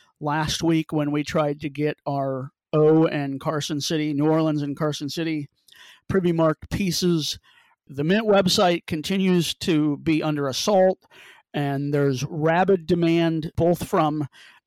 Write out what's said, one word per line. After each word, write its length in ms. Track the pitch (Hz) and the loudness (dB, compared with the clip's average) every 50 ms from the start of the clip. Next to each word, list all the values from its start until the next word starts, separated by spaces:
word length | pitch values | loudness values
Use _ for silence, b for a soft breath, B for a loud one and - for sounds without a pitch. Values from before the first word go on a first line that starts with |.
| b b b b | b b b b
last 420 | 156 147 143 156 156 147 - - - | -6 -4 -2 -2 -2 -2 -4 -2 0
week 300 | 165 165 160 156 - - | 2 2 2 0 -2 -2
when 180 | 151 147 147 | -2 -2 0
we 100 | 147 147 | -2 -2
tried 380 | 147 - - 165 151 147 143 147 | -2 -2 -2 0 0 0 -2 -4
to 100 | 156 147 | -8 -10
get 280 | 135 139 151 151 - _ - 147 | -6 -4 -4 -4 -4 _ -6 -6
our 440 | 139 139 135 135 135 131 131 139 _ _ _ - | -4 -4 -4 -4 -4 -6 -8 -12 _ _ _ -2
O 340 | - 156 151 156 160 160 160 | 0 4 4 6 6 6 4
and 360 | 160 - 147 143 139 135 131 | 2 0 -2 -4 -4 -6 -6
Carson 400 | - 156 160 147 147 - 165 143 | -6 -4 -4 -4 -4 -4 -6 -4
City, 320 | 139 - 170 156 151 151 151 | -4 -4 -2 -2 -2 -2 -2
New 140 | 139 147 156 | 0 2 2
Orleans 340 | 156 160 160 160 151 151 | 2 2 2 0 0 -2
and 160 | 147 143 143 - | -2 -4 -4 -4
Carson 320 | 160 151 147 - 156 139 | -4 -4 -4 -4 -8 -8
City 400 | - 170 165 165 160 151 143 - _ b b b b b b b b b b - | -6 -6 -4 -4 -4 -6 -6 -10 _ b b b b b b b b b b -4
Privy 240 | - 190 175 175 | -2 0 2 2
Mark 380 | 170 165 165 160 156 - - - | 2 2 2 2 2 -2 -6 -6
pieces. 640 | - - 202 180 160 - - 180 170 160 143 - - - b b b b b b b b _ - | -4 -2 -2 -2 -2 0 0 0 0 0 -2 -4 -8 -10 b b b b b b b b _ -14
The 180 | 139 135 147 | -8 -4 0
Mint 200 | 160 196 214 233 | 0 2 2 2
website 600 | 214 202 196 196 185 - - 202 180 175 170 - | 4 4 4 4 2 2 2 2 2 2 0 -2
continues 680 | - 180 156 147 - 190 196 190 190 180 175 160 - - | -6 -6 -6 -4 -4 -2 0 2 2 2 2 2 0 -4
to 420 | - - 190 170 151 151 151 143 135 | -6 -2 0 2 2 2 0 -2 -2
be 260 | 135 160 160 151 160 | -2 0 0 0 0
under 240 | 156 151 143 143 135 | -2 -2 -2 -2 -4
assault, 520 | 123 - - - 214 190 185 190 190 _ _ _ B B B B B B B B - | -4 -4 -2 2 4 4 4 4 2 _ _ _ B B B B B B B B -6
and 400 | 151 143 143 139 139 143 143 143 | -4 -2 -2 -2 -2 -2 -2 0
there's 300 | 143 143 139 135 127 139 | 2 2 2 0 0 -4
rabid 640 | - - 156 151 160 165 175 190 185 196 185 160 - | -6 -4 -2 0 2 2 2 4 2 2 0 2 0
demand 640 | 180 175 170 165 165 170 170 165 165 160 156 170 - - | 0 2 2 2 2 2 2 2 0 -2 -4 -6 -2 0
both 280 | 165 170 175 165 - | 2 2 2 0 -2
from 420 | - - 185 156 151 147 151 147 135 b b b b b b b | -2 0 0 2 2 0 -2 -6 -6 b b b b b b b